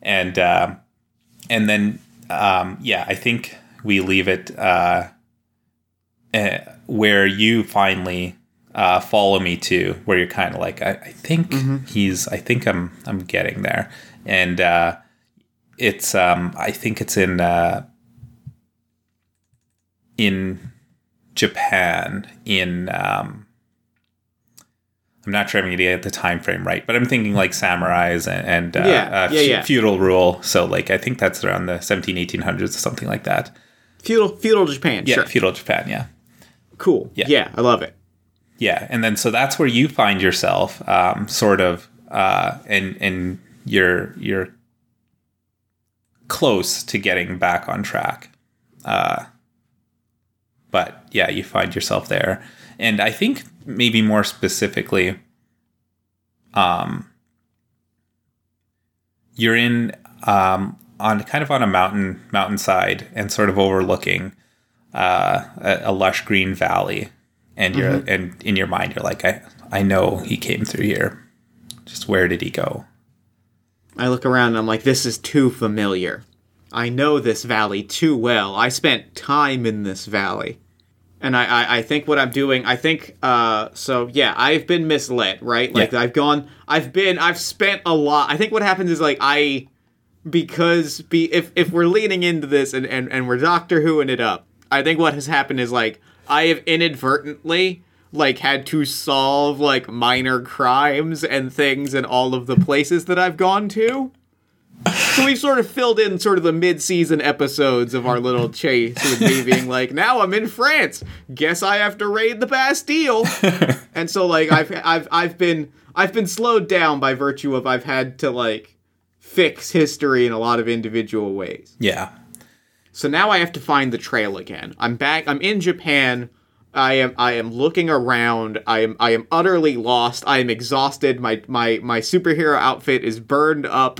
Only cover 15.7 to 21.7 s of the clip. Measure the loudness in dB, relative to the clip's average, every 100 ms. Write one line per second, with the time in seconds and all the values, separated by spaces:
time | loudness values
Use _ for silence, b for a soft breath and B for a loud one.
15.7 | -2 0 0 -2 2 4 2 0 -4 -6
16.7 | -4 -4 -4 -2 0 2 2 2 2 0
17.7 | -2 -8 _ _ _ -20 -20 -20 -20 _
18.7 | _ _ _ _ _ _ _ _ _ _
19.7 | _ _ _ _ -2 0 0 -4 -8 -14
20.7 | -20 _ _ _ _ _ -2 -2 0 -2